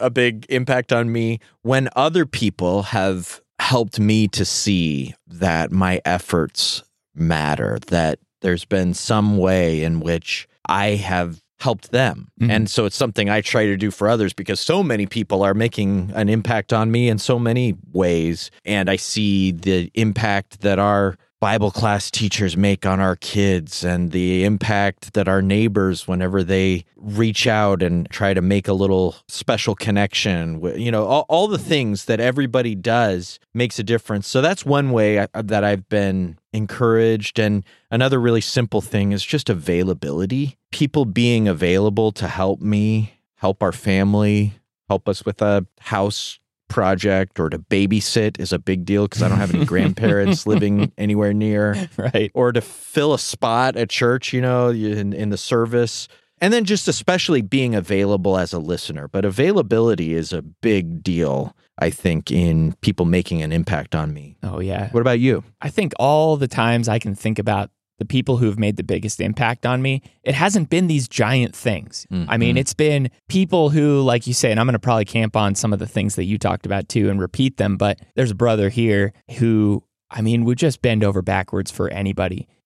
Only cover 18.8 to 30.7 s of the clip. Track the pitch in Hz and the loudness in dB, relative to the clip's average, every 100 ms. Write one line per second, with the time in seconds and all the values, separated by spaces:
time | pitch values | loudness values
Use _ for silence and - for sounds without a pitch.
18.8 | 92 95 - 110 104 98 95 85 95 92 | 0 0 -2 -2 2 2 2 0 0 0
19.8 | 85 113 110 104 110 98 - - 101 95 | 0 -2 0 0 0 0 -4 -4 0 2
20.8 | 101 101 98 92 _ _ 110 113 104 - | 2 2 0 -4 _ _ 0 0 0 0
21.8 | 110 104 - - 107 - 95 82 101 95 | 0 0 -2 -4 -2 0 0 2 2 2
22.8 | 98 95 95 87 - 104 101 90 76 - | 0 0 0 -2 -2 0 2 2 -2 -6
23.8 | 87 87 87 90 90 92 101 104 - 101 | -2 -2 -2 0 0 2 2 0 0 0
24.8 | 101 - - 104 92 98 95 101 110 101 | 0 -4 -4 -2 2 2 2 2 2 2
25.8 | 95 85 - 90 92 98 87 95 95 87 | 0 -2 -4 -2 0 0 0 0 2 0
26.8 | - _ 107 101 113 104 120 107 104 92 | -6 _ -6 0 0 0 0 2 2 2
27.8 | 90 87 - - 98 92 90 101 101 95 | 0 0 -2 -2 0 2 2 0 0 0
28.8 | 98 92 90 - - - - 113 - 101 | 2 2 0 -2 -12 -6 -2 -2 -2 -4
29.8 | 113 101 101 - 107 87 82 80 85 | -2 0 0 -2 -2 -2 -4 -6 -6